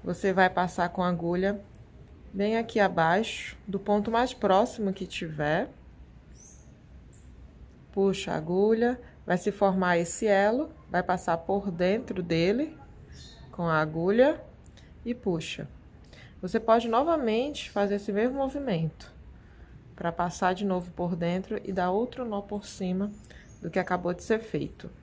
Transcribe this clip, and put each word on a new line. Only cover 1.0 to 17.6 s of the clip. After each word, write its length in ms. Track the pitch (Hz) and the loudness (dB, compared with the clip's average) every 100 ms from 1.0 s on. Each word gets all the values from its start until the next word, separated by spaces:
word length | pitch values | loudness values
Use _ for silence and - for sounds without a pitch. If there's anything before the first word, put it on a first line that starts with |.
a 80 | 180 | -2
agulha 520 | 175 170 180 190 208 - - - - - - - | 0 -2 0 0 -2 -10 -20 -20 -20 -20 -20 -12
bem 240 | 196 202 226 | -2 0 0
aqui 240 | 226 226 | 0 2
abaixo 760 | 196 175 160 180 226 - - - | 4 4 4 4 2 -6 -10 -12
do 140 | - 190 | -8 -6
ponto 320 | 202 208 208 | 2 2 2
mais 240 | 226 254 | 2 0
próximo 580 | - 202 190 247 - 202 | 0 4 6 4 0 -4
que 140 | 190 180 | -4 -8
tiver. 640 | - 165 151 147 165 277 - - - - - - - - - - - - - - - - - - - - - - | -8 -8 -2 0 0 -2 -8 -20 -20 -20 -20 -20 -20 -20 -20 -20 -20 -20 -20 -20 -20 -20 -20 -20 -20 -20 -20 -6
Puxa 400 | 196 196 185 - | 2 2 2 -2
a 40 | 156 | -4
agulha, 640 | 160 185 208 226 240 247 - - | 0 2 4 4 2 0 -10 -16
vai 140 | - 180 | -2 0
se 140 | 208 | 0
formar 440 | 196 196 190 180 175 | 2 2 4 2 2
esse 300 | 170 - 220 | 0 -2 4
elo, 460 | 196 208 247 320 - - | 4 4 2 -4 -10 -4
vai 140 | 175 | -2
passar 320 | 185 180 - 165 | 0 -2 0 -2
por 320 | 165 196 196 | 0 -2 -2
dentro 500 | 170 180 220 247 190 | 0 2 2 -2 -6
dele 560 | 175 165 175 233 311 - - - - - - - - | -2 2 2 2 -2 -8 -20 -20 -20 -18 -18 -20 -16
com 160 | - 170 | -4 0
a 120 | 156 | 2
agulha 600 | 156 160 175 226 269 320 - - - - - - | 2 0 2 6 6 4 -8 -20 -20 -20 -20 -12
e 100 | 233 | -8
puxa. 540 | 233 202 170 - - - - - - - - - - | -4 -2 -2 -4 -10 -12 -16 -20 -20 -20 -20 -20 -10
Você 180 | 185 226 | -4 -2
pode 300 | 220 226 233 | 4 2 4
novamente 840 | 226 311 320 233 220 285 294 | 2 2 0 2 0 -2 -6